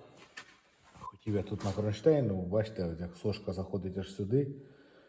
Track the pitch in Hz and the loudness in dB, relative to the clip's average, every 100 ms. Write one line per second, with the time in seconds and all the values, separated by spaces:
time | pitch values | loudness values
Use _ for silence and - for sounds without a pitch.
0 | - - - - - - _ _ - - | -18 -20 -20 -18 -18 -20 _ _ -20 -18
1 | - - - 101 95 104 104 95 104 101 | -16 -8 0 0 0 -2 0 0 0 4
2 | 160 151 117 95 90 107 107 - 87 82 | 6 6 4 0 2 2 2 -2 -2 -4
3 | 87 - 110 101 - 90 92 98 92 95 | -6 -4 -2 -2 -4 -4 -4 -4 -4 -4
4 | 92 - 98 131 143 - - - - - | -6 -4 2 2 2 -4 -16 -20 -20 -20